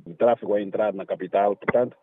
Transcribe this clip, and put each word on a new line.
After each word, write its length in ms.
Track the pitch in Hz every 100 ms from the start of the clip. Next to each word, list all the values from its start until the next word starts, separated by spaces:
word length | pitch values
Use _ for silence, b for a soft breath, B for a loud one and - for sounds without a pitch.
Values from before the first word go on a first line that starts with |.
| 82 82
tráfego 360 | 120 117 107
a 80 | 104
entrar 320 | 98 98 107
na 120 | 95 92
capital. 520 | 92 92 98 104 98
Portanto, 400 | 110 120 127 -